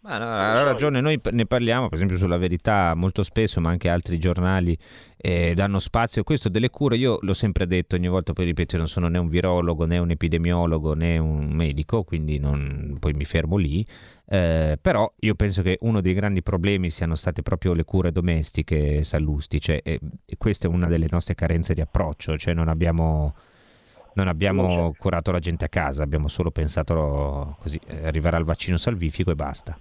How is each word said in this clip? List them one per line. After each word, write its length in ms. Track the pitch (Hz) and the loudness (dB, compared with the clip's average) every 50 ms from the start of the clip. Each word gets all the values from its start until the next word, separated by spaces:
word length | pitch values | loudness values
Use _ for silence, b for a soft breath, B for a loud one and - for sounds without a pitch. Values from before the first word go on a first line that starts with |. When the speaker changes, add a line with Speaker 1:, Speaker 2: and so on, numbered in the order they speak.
Speaker 1:
Ma 160 | _ 214 156 | _ -8 -8
no, 100 | 107 113 | -6 -6
ha 360 | 117 113 104 95 107 110 120 143 | -4 -2 0 0 2 4 4 4
ragione, 380 | 143 131 117 139 151 143 127 | 2 2 2 0 0 2 2
noi 180 | 131 151 156 135 | 2 2 0 0
p-, 120 | - 107 113 | -2 -2 0
ne 120 | 120 113 | 0 0
parliamo, 420 | - - 123 120 113 113 127 131 95 | 2 2 0 2 2 0 0 0 -2
per 80 | - | -2
esempio, 200 | 80 92 98 92 | 0 0 0 2
sulla 200 | 87 95 92 87 | 2 2 2 2
Verità, 580 | 87 90 90 85 85 - - 107 101 92 85 82 | 2 2 0 0 0 0 2 2 4 4 2 2
molto 300 | 82 87 95 - - 98 | 2 0 0 0 0 -2
spesso, 360 | - - - 113 101 - - | -2 0 0 0 2 2 0
ma 100 | 82 82 | 0 2
anche 180 | 85 90 - 87 | 0 0 0 0
altri 280 | 85 87 - - 90 | 0 0 0 -2 -4
giornali, 640 | 82 82 92 85 85 90 92 95 92 90 87 85 - B B B B B B B | 0 0 0 0 2 2 2 2 2 2 0 0 -2 B B B B B B B
eh, 380 | B - - 90 87 85 85 85 | B -4 -2 0 2 2 2 2
danno 240 | 85 98 101 98 98 | 2 2 2 0 -2
spazio 400 | - - - 117 117 117 - - | -4 0 0 0 0 0 0 -4
a 40 | 104 | -2
questo 240 | - 156 135 - 110 | 0 -2 0 0 0
delle 220 | 87 113 117 123 | 0 2 0 0
cure. 260 | - - 143 139 117 | -2 0 0 2 2
Io 220 | 113 127 131 113 - | 2 2 2 0 0
l'ho 140 | - 95 95 | 0 -2 -2
sempre 320 | - - 107 90 - 98 | 0 0 0 0 0 0
detto, 300 | 87 90 90 85 _ - | 2 0 0 0 _ -2
ogni 100 | 90 90 | 0 0
volta 260 | 90 90 92 85 - 80 | 2 0 0 0 -2 -2
poi 120 | - 92 | -2 0
ripeto, 300 | 87 85 76 87 - - | -2 0 0 -2 -2 0
io 20 | 87 82 | -2 -2
non 60 | 76 | -2
sono 200 | - - 87 85 | 0 0 0 2
né 100 | 85 90 | 2 0
un 100 | 87 82 | 0 2
virologo, 580 | 78 87 82 92 90 87 87 85 85 78 82 | 0 2 2 2 2 2 2 0 0 0 0
né 120 | 82 85 87 | 0 2 0
un 120 | 87 85 | 2 0
epidemiologo, 840 | 85 76 - 85 78 85 85 85 87 87 87 85 80 80 76 78 76 | 0 0 0 0 0 2 2 2 2 2 2 2 0 0 0 0 0
né 240 | 76 82 85 85 80 | 0 0 2 2 2
un 300 | 80 78 78 76 73 73 | 2 0 0 0 -2 -2
medico, 540 | 73 78 85 76 69 71 78 - - 113 95 | 0 0 0 0 0 -2 -2 -2 -2 -2 -2
quindi 340 | - - 80 78 78 76 71 | -2 -4 -4 -2 -2 -2 -2
non... 580 | 69 69 71 71 71 69 69 69 - 76 71 71 | 0 0 0 0 -2 -4 -6 -6 -8 -8 -8 -4
poi 120 | - 82 73 | -2 -2 -2
mi 120 | 73 73 | -2 -4
fermo 320 | - - - 76 76 90 | 0 0 0 0 2 0
lì. 280 | 101 92 73 71 - 107 B B B B B B B B | 0 0 2 0 -2 -2 B B B B B B B B
Eh, 540 | - - 98 90 82 82 80 80 78 76 71 | -2 0 2 2 2 2 2 2 2 0 0
però 320 | _ 190 160 107 107 - _ _ | _ 2 2 2 2 0 _ _
io 160 | - 110 101 | 0 0 0
penso 280 | - 107 101 92 95 90 | 2 0 0 0 0 2
che 160 | 90 92 - | 0 0 0
uno 200 | - 113 110 104 | 0 0 0 2
dei 140 | 90 92 92 | 2 2 2
grandi 300 | 98 101 104 98 92 - | 2 0 0 0 -2 -2
problemi 460 | - 104 90 85 101 101 95 90 87 | -2 -2 0 2 2 2 2 0 -2
siano 260 | 80 - 85 82 82 | -2 -2 -2 -2 -2
state 260 | 78 - - 85 - 80 | -2 -2 -4 -4 -4 -2
proprio 320 | - - 87 - 92 87 | -2 -4 0 0 0 2
le 80 | 82 80 | 2 0
cure 300 | - - 95 90 90 78 | 0 0 2 2 2 0
domestiche, 920 | 92 85 87 82 80 76 - - - 78 - 80 76 73 73 73 73 76 | 0 0 2 0 0 0 -2 -2 -4 -2 0 0 0 2 2 2 0 -2
Sallusti, 580 | - - 76 78 76 76 71 71 - - 76 | 0 -2 -2 0 0 -2 -2 -4 -2 -4 -4
cioè, 200 | - - - 71 - | 0 0 -2 -2 -2
eh, 160 | - 78 62 - 78 - - _ _ - - | -4 -6 -4 -6 -10 -12 -14 _ _ -10 -2
questa 300 | - 113 101 - - 90 | 0 0 0 0 -2 -2
è 20 | |
una 160 | 85 90 87 | 0 2 2
delle 220 | 85 85 82 80 78 | 2 2 2 0 0
nostre 240 | - 87 - - 87 | 0 -2 -2 -2 -4
carenze 400 | - - 82 82 82 82 - 80 | -2 0 0 0 0 0 0 -2
di 60 | 78 | -2
approccio, 580 | 80 - _ - 85 78 73 - - - 78 76 | -2 -2 _ -2 0 0 -4 -8 -6 -6 -4 -4
cioè 160 | - - 85 | -2 -2 0
non 140 | 82 82 80 | 0 2 0
abbiamo... 680 | 80 80 87 82 82 82 82 80 78 78 76 76 - B B B B B B B B B B B B B B B B | 2 2 2 2 2 2 2 2 2 2 0 -2 -4 B B B B B B B B B B B B B B B B
Non 140 | 101 95 92 | -2 0 0
abbiamo 340 | 87 78 95 98 95 95 92 | 0 0 0 2 2 2 2
Speaker 2:
Non 300 | 92 90 87 85 82 76 | 2 2 2 0 0 -2
c'è. 60 | - | -2
Speaker 1:
curato 340 | - 98 87 85 82 - 90 | -2 -2 -2 0 0 0 -2
la 80 | 87 | -2
gente 240 | 78 85 82 85 - | 0 -2 -4 -2 -4
a 40 | - | -2
casa, 360 | - - 80 71 67 69 76 | -2 -2 -2 0 -2 -2 -2
abbiamo 240 | 71 73 76 76 73 | -2 0 0 -2 -2
solo 240 | - - 85 82 - | -2 -2 -2 -2 0
pensato 1040 | - 78 78 - - 78 - 85 80 78 73 71 71 71 71 71 69 69 71 71 - | -2 -2 -2 -2 -2 -2 0 0 0 0 0 0 -2 -2 -2 -4 -4 -6 -8 -10 -10
così, 200 | - 76 71 78 - - | -8 -8 -8 -8 -10 -12
eh, 180 | - 78 76 | -12 -8 -6
arrivare 300 | 80 78 80 76 87 82 | -4 -2 0 0 2 2
al 80 | 82 82 | 2 0
vaccino 320 | 78 80 - - - 90 | 0 -2 -4 -2 -2 0
salvifico 560 | 82 - - 120 92 85 80 78 - 92 85 82 | 0 0 0 -2 0 -2 -4 -2 -2 0 0 0
e 20 | |
basta. 420 | 76 76 71 - - - - 76 - | -2 -4 -8 -8 -12 -12 -14 -14 -14